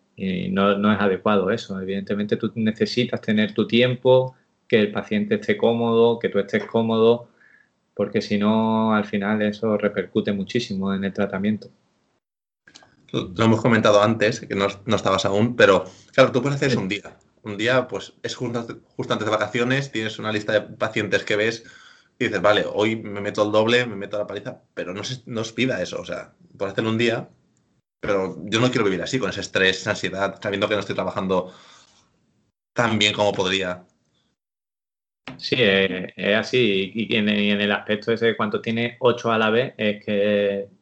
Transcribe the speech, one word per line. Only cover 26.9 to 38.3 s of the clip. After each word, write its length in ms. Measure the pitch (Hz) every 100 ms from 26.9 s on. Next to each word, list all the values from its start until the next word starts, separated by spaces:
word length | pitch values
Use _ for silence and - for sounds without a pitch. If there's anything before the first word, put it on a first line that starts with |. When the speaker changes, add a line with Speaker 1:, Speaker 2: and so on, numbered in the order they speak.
| 113
Speaker 2:
día, 320 | 120 120 139 _ _ _ _ _ _ _
pero 360 | 78 98 92 85 92
yo 140 | 110
no 80 | 127
quiero 140 | 123 104
vivir 160 | 92
así, 180 | 85 131
con 100 | 98
ese 120 | 95
estrés, 380 | 92 101 95 92
esa 100 | -
ansiedad, 480 | 98 95 92 98 -
sabiendo 260 | 107 98 101
que 80 | 104
no 60 |
estoy 140 | 101 101
trabajando 580 | 95 - 95 92 90 - - - _ _ _ _ _ _ _ _ _
tan 240 | - 117 107
bien 140 | 104
como 180 | 104 104
podría. 500 | 98 92 95 92 90 - _ _ _ _ _ _ _ _ _ _ _ _ _ - -
Speaker 1:
Sí, 180 | - 135
es, 540 | 110 98 95 92 92 -
es 200 | 95 107
así. 560 | 107 127 113 95 95 104
Y, 180 | 98
y 40 | 117
en, 120 | 104
y 220 | 104 104
en 100 | 101
el 100 | 104
aspecto 400 | 101 - 107 -
ese 160 | 110
de 100 | 117